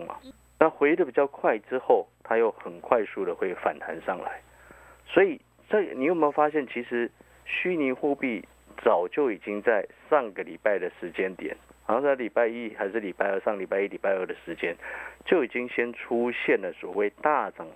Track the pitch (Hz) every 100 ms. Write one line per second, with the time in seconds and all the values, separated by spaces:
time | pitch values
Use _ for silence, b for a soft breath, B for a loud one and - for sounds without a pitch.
0 | - - 262 - _ - 160 - 143 170
1 | 151 147 139 - 170 113 - 127 - 117
2 | - _ - 113 113 - - 85 - 123
3 | 101 - 90 82 95 87 - 73 - 85
4 | - 90 - - - B B B B B
5 | - - 196 135 _ _ - 214 175 127
6 | 139 175 147 143 151 151 127 120 123 120
7 | 117 _ B B - - 180 175 135 127
8 | 151 139 135 107 - - - - 120 95
9 | 90 - 139 92 - 104 110 107 87 -
10 | - 151 117 92 90 85 107 98 90 -
11 | 87 80 92 92 78 - - - - 113
12 | 143 131 113 - 117 117 113 - 101 110
13 | 101 - 101 98 113 101 92 98 98 98
14 | 98 95 85 85 - 82 85 85 B B
15 | B B - 185 120 123 123 - 120 117
16 | - 120 120 117 - 120 92 80 151 190
17 | 104 - 151 143 101 - 82